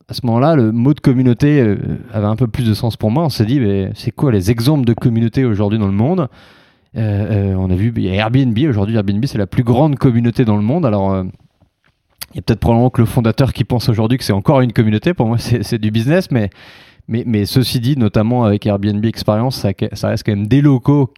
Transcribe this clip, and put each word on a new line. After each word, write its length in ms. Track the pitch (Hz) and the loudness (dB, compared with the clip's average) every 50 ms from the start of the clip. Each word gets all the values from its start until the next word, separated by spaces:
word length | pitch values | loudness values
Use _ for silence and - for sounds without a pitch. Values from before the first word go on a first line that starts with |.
| _ - | _ -14
à 60 | 120 | -12
ce 100 | - - | -6 -4
moment-là, 280 | 120 113 120 135 160 165 | -2 0 2 2 4 4
le 160 | 143 117 110 | 4 2 2
mot 240 | 113 117 117 139 151 | 0 2 2 2 0
de 60 | - | 2
communauté, 600 | - 143 127 127 127 123 120 - 143 147 151 143 | 2 2 2 4 4 2 2 2 2 2 4 4
euh, 180 | 120 107 101 - - - - - - - | 4 2 0 0 -2 -6 -6 -8 -10 -8
avait 140 | - 110 101 | -4 -2 -2
un 100 | 104 110 | -2 0
peu 100 | 113 131 | 0 -2
plus 220 | 113 - - 123 110 | -2 -2 -2 0 0
de 60 | 104 | 0
sens 220 | - - 117 - | 0 -2 -6 -4
pour 140 | - - 110 | -2 -2 -2
moi. 140 | 113 156 175 | 0 0 -2
On 40 | 147 | -2
s'est 180 | - - 107 | 0 0 0
dit, « 120 | 107 135 147 | 0 2 0
Mais 300 | 117 101 98 98 95 101 107 | 0 0 0 -2 -2 -4 -8
c'est 180 | - - 113 | -8 -10 -10
quoi 180 | - - 156 139 | -4 -2 0 2
les 220 | 113 98 87 101 | 2 2 2 0
exemples 320 | 120 117 113 139 156 143 123 | -2 0 0 0 0 2 2
de 80 | 113 | 0
communautés 520 | 117 - - 131 113 113 117 113 - 135 131 | 0 0 0 0 0 2 0 0 0 0 0
aujourd'hui 360 | 120 104 95 107 101 107 113 | 0 0 0 0 0 0 0
dans 80 | 104 98 | 0 0
le 40 | |
monde ? » 360 | 98 101 117 147 185 185 147 117 - - - - - _ _ _ _ _ _ _ - | 0 0 0 0 0 -2 -4 -6 -8 -18 -20 -20 -20 _ _ _ _ _ _ _ -6
Euh, 40 | - | -4
euh, 540 | 113 107 101 98 107 - 107 101 98 98 95 95 | -2 -2 -2 -2 -2 0 0 0 0 0 0 -2
on 120 | 95 92 | 0 0
a 40 | 90 | 0
vu, 180 | 90 104 120 117 | 0 0 -2 -2
il 80 | 110 101 | -2 -2
y 60 | 92 | -2
a 40 | 92 | -2
Airbnb. 420 | 101 107 110 123 135 139 123 107 107 151 156 | -2 -2 0 0 2 2 2 0 0 0 0
Aujourd'hui, 260 | 113 104 98 104 113 | 0 0 0 0 0
Airbnb, 300 | 113 98 101 98 104 123 | -2 0 0 -2 -2 -2
c'est 100 | 139 - | -2 -2
la 120 | 110 98 - | -4 -4 -2
plus 160 | - - 123 | -2 -2 0
grande 320 | 113 123 123 151 156 139 | 2 2 2 2 2 2
communauté 480 | - - 135 117 120 117 117 110 - 131 | 2 0 2 2 2 0 0 0 0 0
dans 120 | 110 104 | 2 2
le 60 | 104 | 0
monde. 240 | 104 110 139 180 170 | 0 0 -2 0 0
Alors, 260 | 120 104 101 98 98 | 0 0 0 0 0
euh, 120 | 95 95 92 92 - _ _ _ _ _ _ _ _ _ _ _ _ _ _ _ _ _ - - | -2 -2 -4 -6 -10 _ _ _ _ _ _ _ _ _ _ _ _ _ _ _ _ _ -20 -14
il 40 | - | -12
y 20 | 131 | -6
a 20 | |
peut-être 180 | - - 113 101 | -2 -2 -2 0
probablement 300 | - 143 120 117 123 127 | 2 2 2 4 2 2
que 100 | - - | 2 2
le 60 | 113 | 0
fondateur 480 | 104 - 131 113 113 107 - 139 113 - | 2 0 0 0 0 0 0 0 -2 0
qui 100 | - 113 | -4 -4
pense 240 | - 127 117 - 127 | -2 -2 -2 0 0
aujourd'hui 300 | 117 104 110 110 127 131 | 0 0 0 0 0 -2
que 60 | - | -2
c'est 80 | - | -2
encore 280 | 101 98 - - 147 131 | -2 0 0 2 2 2
une 120 | 127 120 | 2 2
communauté. 420 | - - 113 110 107 107 - 170 180 | 2 0 2 2 0 0 0 -2 0
Pour 120 | - 127 | 0 0
moi, 120 | 110 117 117 | 0 0 -2
c'est, 240 | - - 120 107 | -2 -2 -2 -2
c'est 160 | 107 - 120 110 | -2 -4 -4 -2
du 120 | 110 110 | -2 -2
business, 400 | 107 113 113 135 165 - 185 - | -2 0 0 2 0 0 0 0
mais, 200 | 143 117 104 92 - - - - - - - - _ _ _ - | -2 -2 -2 -2 -6 -12 -20 -20 -20 -20 -20 -20 _ _ _ -6
mais, 140 | 110 117 113 | -6 -4 -2
mais 200 | 120 113 104 101 | 0 0 0 0
ceci 340 | - - 135 120 - - 131 | 2 2 0 0 2 -2 -2
dit, 160 | 113 127 151 | 0 0 0
notamment 480 | 135 113 101 - 117 107 113 123 123 117 | 2 0 0 2 0 0 2 0 2 2
avec 220 | 104 101 104 - | 2 0 0 0
Airbnb 360 | 107 101 98 101 107 104 104 107 | -2 -2 0 0 -2 -2 0 -2
Experience, 520 | 113 110 - - - 104 107 120 135 131 | -2 -4 -2 -2 -2 0 0 0 -2 -4
ça, 140 | - - 101 92 - 107 104 | -2 -4 -4 -2 -2 -6 -6
ça 160 | - - - 107 | -6 -6 -4 -4
reste 160 | 107 107 - | -4 -2 -2
quand 60 | - | -2
même 140 | 107 101 104 | -2 -2 0
des 140 | 107 127 143 | 2 2 2
locaux 500 | 143 147 135 120 - - 143 147 139 - - | 4 4 2 2 2 0 2 2 0 -2 -6